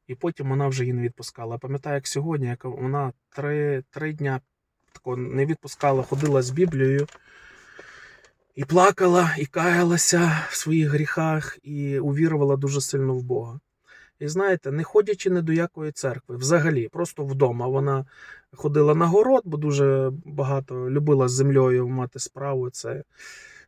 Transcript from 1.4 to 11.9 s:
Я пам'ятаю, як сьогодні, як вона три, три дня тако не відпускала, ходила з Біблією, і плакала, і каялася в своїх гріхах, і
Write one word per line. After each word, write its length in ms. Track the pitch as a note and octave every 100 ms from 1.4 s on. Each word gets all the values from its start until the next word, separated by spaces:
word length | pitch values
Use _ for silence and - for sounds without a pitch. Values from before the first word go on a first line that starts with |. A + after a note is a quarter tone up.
| A2+
Я 40 | B2
пам'ятаю, 360 | C3 C#3 D3+
як 120 | C#3+ -
сьогодні, 400 | C#3+ D#3+ D3+ B2
як 180 | B2
вона 480 | B2+ B2 B2+ C#3+ C3 - _
три, 540 | - D3 D3 D3 C3+ -
три 240 | B2 D#3
дня 280 | D3+ C#3 C3 _ _ _ _ _
тако 240 | - B2+ B2+
не 280 | B2 B2+
відпускала, 580 | D3 D#3+ C#3 - C#3+ C3+
ходила 380 | B2+ C3+ D3+ C3+
з 80 | B2
Біблією, 580 | C#3 F3+ C3+ C3+ C#3 D3 - _ - - - - - - - - - _ _ _
і 100 | -
плакала, 680 | C#3 F3 G3 - F#3 F3 E3 D3
і 80 |
каялася 1000 | D3 E3+ F3 F3 F3 E3+ - F3 E3+ D#3 -
в 60 |
своїх 340 | - D#3 D#3+ D3+
гріхах, 680 | D3 D3+ - D#3+ D#3 - -
і 360 | C#3 D3 C#3